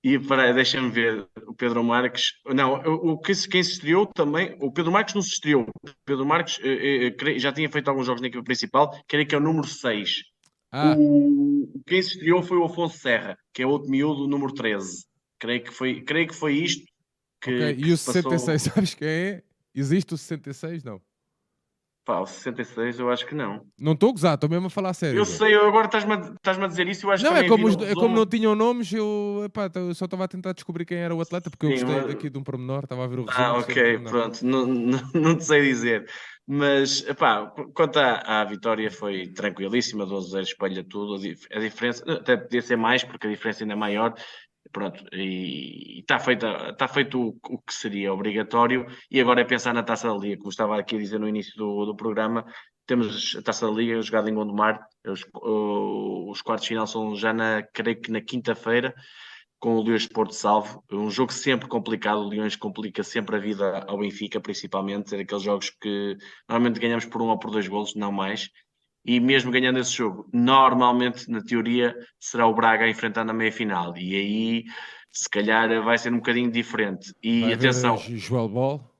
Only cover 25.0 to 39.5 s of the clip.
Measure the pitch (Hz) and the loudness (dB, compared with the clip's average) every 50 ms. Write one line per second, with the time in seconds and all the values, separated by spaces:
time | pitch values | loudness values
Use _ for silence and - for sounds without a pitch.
25 | 175 151 123 202 208 196 - - 214 214 208 208 208 208 202 220 220 214 - 214 | -2 0 2 2 2 2 2 2 6 6 8 8 6 8 6 6 4 4 0 0
26 | 202 208 214 190 165 - - - - 196 185 185 190 190 165 175 180 185 202 196 | 2 0 -2 -2 -2 -10 -16 -4 -2 -2 0 0 -2 -2 0 -2 -2 -2 -2 -2
27 | - 196 196 185 226 311 349 320 196 175 226 214 220 220 196 175 214 196 208 170 | 0 0 2 4 4 4 4 4 6 6 6 6 6 4 4 2 0 -2 2 2
28 | 233 233 233 220 220 - 233 226 220 214 214 214 220 240 247 240 226 160 196 226 | 2 4 4 4 4 2 2 2 4 4 4 4 4 2 2 0 -2 -2 -2 -2
29 | 214 214 208 208 208 202 202 202 208 202 _ 220 202 185 165 190 180 175 170 - | 0 0 -2 -2 -2 -2 -4 -4 -6 -6 _ -6 -6 -4 -4 -4 -4 -4 -4 -4
30 | 185 175 190 180 185 180 - 185 180 185 180 - - - 170 170 170 - 180 170 | -4 -6 -4 -4 -4 -4 -6 -8 -6 -6 -8 -6 -8 -8 -6 -6 -6 -4 -4 -4
31 | 175 170 170 165 165 - 175 175 175 170 - _ 151 151 135 127 123 127 151 135 | -2 -2 -2 -2 -2 -4 -4 -6 -6 -8 -4 _ 2 2 4 4 2 2 2 0
32 | 135 - 143 - - 147 131 139 135 - 131 123 123 127 135 143 139 - 127 127 | 0 -2 -6 -6 -8 -8 -8 -8 -8 -6 -8 -6 -4 -4 -4 -6 -6 -6 -6 -4
33 | 127 123 123 123 117 110 123 123 123 120 120 120 117 - - 131 120 117 117 110 | -4 -4 -4 -4 -4 -2 0 2 2 2 2 0 0 0 4 4 6 6 4 2
34 | 117 113 117 120 117 110 113 - 123 127 135 131 127 127 131 120 117 123 131 131 | -2 0 0 0 0 0 -4 -2 0 2 2 2 2 2 0 0 2 2 0 0
35 | 127 - - 165 151 160 170 165 165 - 151 147 143 139 127 113 117 120 117 107 | -2 -2 0 4 4 4 4 2 2 4 6 6 6 4 2 2 2 0 0 0
36 | - - - - - - - _ _ - 139 143 143 143 139 139 139 131 - - | -2 -8 -16 -16 -16 -18 -20 _ _ -4 0 2 4 4 4 4 4 2 0 -4
37 | - - 139 - 160 127 107 104 107 - - - 135 - - - 165 151 - 151 | -4 -6 -2 2 2 2 4 2 -2 -8 -10 -12 -14 -10 0 0 0 4 4 4
38 | 139 127 113 92 - 110 110 107 107 95 104 92 - 117 110 110 110 107 98 - | 4 4 2 0 -2 0 0 0 0 0 -4 -4 -2 0 0 0 -2 -4 -4 -4
39 | 107 101 98 95 90 90 90 - 101 101 | -6 -4 -4 -4 -6 -8 -8 -4 -4 -4